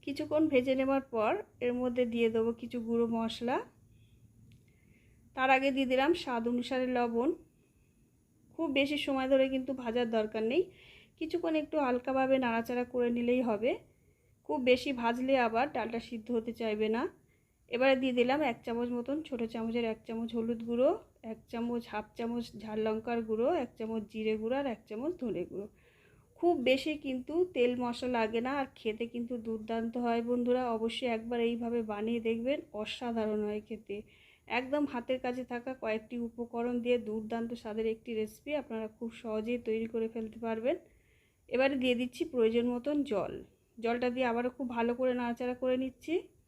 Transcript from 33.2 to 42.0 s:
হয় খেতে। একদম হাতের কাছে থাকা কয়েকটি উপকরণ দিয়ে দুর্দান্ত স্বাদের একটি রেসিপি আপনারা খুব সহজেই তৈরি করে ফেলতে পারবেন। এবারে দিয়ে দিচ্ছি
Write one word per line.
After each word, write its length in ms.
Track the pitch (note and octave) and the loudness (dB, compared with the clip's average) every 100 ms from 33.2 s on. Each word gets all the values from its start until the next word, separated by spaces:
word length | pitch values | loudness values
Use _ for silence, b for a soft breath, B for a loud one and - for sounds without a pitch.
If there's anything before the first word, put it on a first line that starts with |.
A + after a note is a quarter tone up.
| G#3+ G#3+ G#3 | 0 0 0
হয় 160 | G#3+ G#3 | -4 -6
খেতে। 300 | A3 - G3+ A3 b b b - | -12 -8 -10 -10 b b b -6
একদম 360 | A#3+ B3+ C#4+ C#4+ | -4 -2 0 0
হাতের 280 | B3 A#3 B3+ | -2 -2 -2
কাছে 220 | B3 B3 B3 | -2 -4 -6
থাকা 260 | A#3+ A#3+ C4 | -8 -8 -6
কয়েকটি 320 | A3+ A3 A3 A#3+ A#3 | -4 -4 -4 -8 -8
উপকরণ 480 | A#3 A#3 A#3 A#3+ B3 | -8 -8 -4 -2 -2
দিয়ে 160 | A#3 B3 G#3+ | 2 0 0
দুর্দান্ত 440 | A3 G#3+ A#3 A#3 A#3 | -6 -4 -4 -4 -6
স্বাদের 260 | A3+ G#3+ A3+ | -6 -2 -2
একটি 240 | A3 - | -2 -4
রেসিপি 380 | A3 G#3+ - - D4 | -4 -4 -8 -4 -4
আপনারা 260 | - A3 G#3+ A3 | -4 -6 -6 -8
খুব 120 | A#3 A3+ | -10 -8
সহজেই 380 | A#3 G#3+ A3 B3 A#3+ | -4 -4 -2 -2 0
তৈরি 200 | A3 A3+ | -2 -2
করে 140 | A3+ A3+ | -2 -4
ফেলতে 280 | A3+ A3 A3 | -4 -8 -6
পারবেন। 360 | A3+ A3 A#3 F4+ - b b b b b b | -4 -2 0 -2 -4 b b b b b b
এবারে 260 | A#3+ C4+ C#4 | 2 2 4
দিয়ে 120 | B3+ | 2
দিচ্ছি 260 | A#3+ | 2